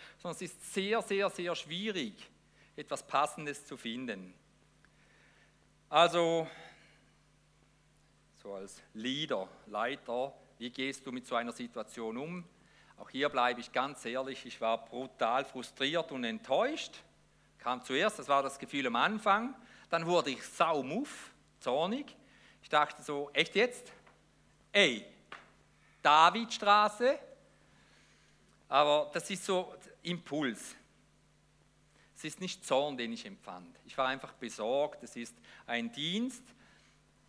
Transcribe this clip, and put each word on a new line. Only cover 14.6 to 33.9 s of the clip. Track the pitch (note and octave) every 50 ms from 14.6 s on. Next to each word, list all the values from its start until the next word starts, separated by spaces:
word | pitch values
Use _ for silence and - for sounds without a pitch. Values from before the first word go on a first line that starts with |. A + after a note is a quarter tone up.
war | A#2 A2 A2+ A2+ -
brutal | - - B2 C3+ C3 - - B2+ A2+ A#2+ C3+ C#3
frustriert | - - B2+ A#2+ - - - C3+ C#3 D#3+ E3+ D#3+ - D3
und | C3 B2
enttäuscht. | A2+ A2 G#2+ - - C3 E3 A3+ C#4 D#4 D4 - - - - - - _ _ _ _ _ _ _ _ _
Kam | - - A#2+ B2+ B2 A#2+
zuerst, | - C3 C#3+ F#3 G#3+ -
das | - C3 C#3
war | C#3 C#3
das | C3+ C3+ -
Gefühl | - C#3 - - C#3 C3+
am | B2 A#2
Anfang, | A#2+ C#3 F3+ A3 G#3 - G#3 G3 G#3+ A#3 C4 C4 - - - - - - -
dann | - E3 E3
wurde | E3 F3+ E3+ C#3 C#3+
ich | B2+ A2+
saumuff, | - - - - E3+ D#3+ D#3+ D3 B2+ C3 D#3 A3+ D4 - - - - - - _ _ _ _ -
zornig. | - B2+ B2 C#3+ E3 F#3 A3+ C#4 C#4 - - - - - - - - - - _ -
Ich | -
dachte | - D3+ D3 - - - -
so, | - D3 C#3+ C#3+ C#3+ -
„Echt | F3 E3 - -
jetzt? | F#3+ A#3 B3 - - - - - - - - - _ _ _ _ _ _ _ _ _ _ _
Ey, | - G3+ G3 D3 A#2+ G#2 - - - - - - - - - - - _ _ _ _ _ _ _ _ _
Davidstraße?“ | - D3 D3 D#3 D#3+ F3 F3+ A3+ A#3 A3+ - - G#3+ G3+ G3+ G#3 G#3 G#3 G3+ - A#3+ C4 D4 - - - - - - _ _ _ _ _ _ - _ _ - - - _ _ _ _ _ _ _ _ _ _ _ _ -
Aber | C3+ C#3 D3 D3 D3 D3+ D3 - -
das | E3+ E3 -
ist | G3 F3+ -
so | - F#3+ F3+ F3+ - - - - - - - -
Impuls. | E3+ F3 E3 - - C#3+ D3+ D3+ B2 G#2+ - - - - - - _ _ _ _ _ _ _ _ _ _ _ _ _ _ _ _ _ _ _ _ _ _ _ _ _ -
Es | - -
ist | D#3 - -
nicht | F#3 F3+ - - -
Zorn, | - C#3+ C3+ C#3+ D3 C#3
den | B2 A#2+ A2+
ich | A#2 A2+ -
empfand. | G#2 G2 - - G2+ F2+ F2+ F2+ E2+ - - -
Ich | -